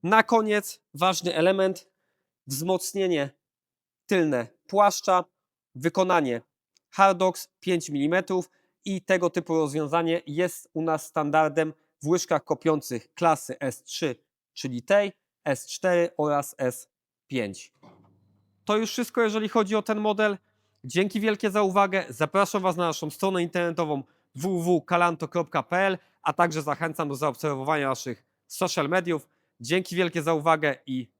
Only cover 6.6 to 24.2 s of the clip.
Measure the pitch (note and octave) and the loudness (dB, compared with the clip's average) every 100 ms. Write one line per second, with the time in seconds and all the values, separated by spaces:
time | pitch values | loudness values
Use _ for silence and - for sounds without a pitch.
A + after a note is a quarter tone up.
6.6 | _ _ _ - G3 F3+ F#3 F3+ - _ | _ _ _ 4 4 6 0 0 -14 _
7.6 | - F3 D#3+ C#3+ D3 F3 F#3 F#3 F3 _ | -2 -2 -2 -2 0 0 0 -4 -4 _
8.6 | _ _ - F#3+ - F#3 F3 F3+ - D#3+ | _ _ -8 -8 0 2 2 -2 -2 0
9.6 | D3+ D3 D3 E3 E3 E3+ - D3 F3+ - | 0 -2 -2 0 0 -2 -4 -2 -2 -4
10.6 | - D#3+ E3 D#3+ - - D3 D3+ D#3 D3 | -10 -6 -2 -2 -4 -4 0 2 2 2
11.6 | D#3 D3+ _ _ D3 F3 - D3+ - C#3+ | -2 -6 _ _ 0 0 2 -2 0 -2
12.6 | D#3+ D3+ - A#2+ - - E3+ D#3 - B2+ | 0 0 -2 -10 -10 0 2 2 -4 -8
13.6 | C#3 - - - D#3 B2 _ _ _ - | -8 -8 -12 -6 -6 -6 _ _ _ -10
14.6 | C#3 B2 - G3+ G3+ - _ _ - C3+ | -8 -8 2 2 2 -6 _ _ -4 -4
15.6 | - - F#3 F3 E3+ - D3+ C#3+ C#3+ - | -6 -4 0 2 0 0 0 0 -4 -4
16.6 | B2+ B2 - _ _ _ _ C3 G#2 F#2 | -4 -4 -16 _ _ _ _ -6 -4 -8
17.6 | - _ - _ _ _ _ _ _ _ | -18 _ -20 _ _ _ _ _ _ _
18.6 | - G#3+ A3+ - A#3+ - A3+ G#3+ G#3+ A3+ | -2 0 0 -4 -4 0 0 0 0 0
19.6 | G3 G#3+ G#3 G#3+ G#3+ G#3 G#3+ G3 _ _ | 0 -2 -2 -2 0 0 0 0 _ _
20.6 | _ _ C3 E3 G3 G#3+ A3 G#3 G#3+ G3 | _ _ -4 0 0 0 0 0 0 2
21.6 | G3+ F#3+ G3 F#3+ - - D#3 F#3+ G3 G#3 | 2 4 2 2 -4 -4 0 2 0 0
22.6 | F#3 E3+ E3+ D#3 D#3 - G3 F#3 E3+ F3+ | 0 0 -2 -2 -8 -4 -2 0 -2 -2
23.6 | F3 E3 D#3+ C#3+ C3 _ | -2 -2 -2 -2 -6 _